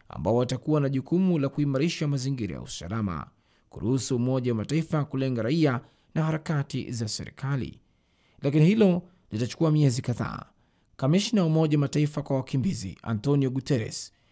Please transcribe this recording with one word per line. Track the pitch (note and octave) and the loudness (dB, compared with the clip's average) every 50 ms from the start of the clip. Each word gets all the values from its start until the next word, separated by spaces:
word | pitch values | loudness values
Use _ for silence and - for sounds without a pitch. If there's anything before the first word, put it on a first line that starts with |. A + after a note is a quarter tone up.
| _ - | _ -16
ambao | - - D2 F#2 A2 | -10 -4 0 0 2
watakuwa | A#2+ B2+ A2+ C3 B2 - - D3+ D3+ | 2 2 0 -2 -4 -2 0 2 2
na | C#3+ C3+ | 2 2
jukumu | C#3 C3+ B2+ - E3 F3+ F#3+ F#3 F3 D#3 | 0 -2 -2 0 0 2 2 2 2 2
la | C#3 C#3 | 0 0
kuimarisha | - - D3 C#3+ C3+ C3 C#3+ F3 E3 - D#3 D3 | 0 0 0 0 0 0 0 0 -2 -2 -2 -2
mazingira | C#3+ C#3 B2 C3+ C#3 B2+ A2 F#2 D2+ | -2 -2 -2 -2 -4 -4 -4 -6 -6
ya | B1 | -8
usalama, | B1+ - - - - E2 G2+ A2+ G#2+ G2 E2+ D2+ A#1 - - _ _ _ _ _ _ _ | -10 -10 -12 -10 -8 -6 -4 -2 -2 -2 -4 -6 -8 -12 -16 _ _ _ _ _ _ _
kuruhusu | - - - G#2+ C3 C3+ A#2+ - C3+ | -12 -6 -2 -2 0 0 0 -2 -2
Umoja | A#2+ A#2+ B2+ C3 C3 B2 B2 | 0 0 0 0 0 0 0
wa | A#2+ A2 | -2 -2
Mataifa | G#2 F#2 C#3+ D#3+ D#3+ - - D#3 C#3+ | -2 -2 -2 -2 -2 -2 -2 -2 -2
kulenga | D3+ - C3 C3+ C3 B2+ A#2 | -2 -4 -2 -2 -2 -2 -2
raia | G#2+ A#2 D3 E3+ D#3 C#3+ B2 A#2+ - - _ _ _ _ - | -2 0 0 2 2 2 2 0 -4 -10 _ _ _ _ -4
na | - D#3 | -2 -2
harakati | D#3+ D#3 D3+ D#3 - E3 D3 C#3+ - - - - - | -2 -2 -4 -4 -4 -4 -4 -4 -4 -6 -6 -6 -6
za | B2+ A2 A#2 G#2+ | -6 -6 -6 -4
serikali. | - - - - - - - C3+ C#3+ C3+ G#2+ C#2 - - _ _ _ _ _ _ _ _ _ _ _ _ | -6 -8 -10 -10 -12 -8 -6 -4 -4 -4 -4 -6 -10 -14 _ _ _ _ _ _ _ _ _ _ _ _
Lakini | - - C3+ D#3 D3+ | -4 0 4 6 6
hilo | E3 G#3 A3+ A3 F#3+ F3 F3+ - - _ _ _ _ | 6 6 6 6 4 4 2 -2 -8 _ _ _ _
litachukua | - G#2+ B2 A2+ - - E3 D#3+ | -4 -4 -4 -2 -2 0 2 4
miezi | D3+ D3+ D3+ C#3 A#2+ B2 | 4 6 4 4 2 2
kadhaa. | A#2+ - A#2+ - - - - - - - _ _ _ _ _ _ _ _ _ - | -2 -4 -4 -4 -4 -6 -6 -8 -12 -16 _ _ _ _ _ _ _ _ _ -2
Kamishna | - C3+ D3+ F#3+ G3+ - - G#3 | 0 2 4 2 2 2 2 2
wa | F3+ D#3+ | 2 4
Umoja | D#3 D#3+ D#3+ D#3 D3 D3 | 4 4 4 4 4 2
wa | |
Mataifa | C#3+ C3+ - D3+ D3+ D3 D3 - | 2 2 2 2 0 0 0 -4
kwa | C#3+ - C#3 C3 | -4 -2 -2 -2
wakimbizi, | B2 - - C#3 A#2+ G3 E3+ G#2 F#2+ F#2+ - - - | -2 -2 -2 0 0 0 -2 -4 -6 -10 -10 -10 -6
Antonio | - A2+ G#2 G#2 C3+ C#3+ C#3+ C3+ C3 | -4 -4 -2 2 2 2 4 2 2
Guterres, | B2+ C3+ C3 - D3 A#2+ G#2+ G2+ - - - - _ _ _ _ | 0 -2 -2 0 0 0 -2 -2 -6 -10 -10 -12 _ _ _ _